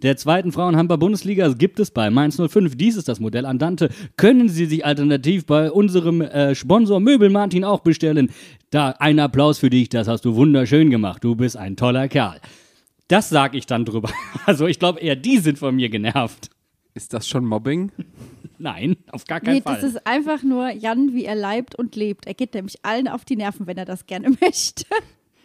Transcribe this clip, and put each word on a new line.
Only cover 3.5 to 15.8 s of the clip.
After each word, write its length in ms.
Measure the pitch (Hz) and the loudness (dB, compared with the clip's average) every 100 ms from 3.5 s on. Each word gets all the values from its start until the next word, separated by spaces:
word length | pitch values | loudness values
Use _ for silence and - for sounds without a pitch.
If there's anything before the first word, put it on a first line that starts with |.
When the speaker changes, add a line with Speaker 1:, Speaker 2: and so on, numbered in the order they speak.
| 127 160 185 165 - 175 - | -2 -2 0 -2 -2 -14 2
Speaker 1:
Können 320 | 196 247 233 | 6 6 4
Sie 180 | 165 170 | 2 -2
sich 180 | 156 | 0
alternativ 640 | 147 147 147 143 135 190 156 | -2 0 2 2 0 0 2
bei 240 | 151 156 | 2 2
unserem, 500 | 170 208 180 165 170 | 2 2 2 2 0
äh, 340 | 151 143 139 | 0 0 0
Sponsor 460 | 135 127 202 220 196 | 0 2 2 4 2
Möbel 300 | 214 277 202 | 4 6 6
Martin 340 | 202 202 180 | 4 0 0
auch 160 | 185 202 | 0 0
bestellen? 500 | 170 156 160 151 123 - - - _ | 2 0 2 2 0 -2 -20 -20 _
Da, 200 | 147 139 131 | 0 0 0
ein 200 | 147 151 | 2 4
Applaus 400 | 143 123 147 147 | 2 4 2 4
für 120 | 139 | 2
dich, 180 | 127 120 | 2 2
das 200 | 120 107 | 0 -2
hast 160 | 117 | -2
du 100 | 123 113 | 0 4
wunderschön 540 | 147 139 123 147 160 | 4 4 4 4 4
gemacht. 340 | 117 104 - | 4 0 -4
Du 100 | 120 | -2
bist 220 | 113 123 113 | 0 -2 -4
ein 200 | 98 98 | -10 -2
toller 300 | 123 127 135 | 0 0 0
Kerl. 320 | 143 110 82 - - _ _ _ _ - | -2 -2 -4 -20 -20 _ _ _ _ 0
Das 220 | 185 208 | 0 2
sag 240 | 151 139 | 2 0
ich 120 | 135 - | -2 -4
dann 180 | 117 | -4
drüber. 260 | 113 110 107 - - | -2 -4 -6 -8 -12
<laughs> 180 | - - | -4 -2
Also 200 | 156 160 | 0 0
ich 120 | 151 | 0
glaub 240 | 180 165 | -2 -2
eher, 140 | 165 135 | -4 -2
die 220 | 175 262 | 2 2
sind 200 | 156 143 | 2 0
von 160 | 139 | -2
mir 140 | 131 | -2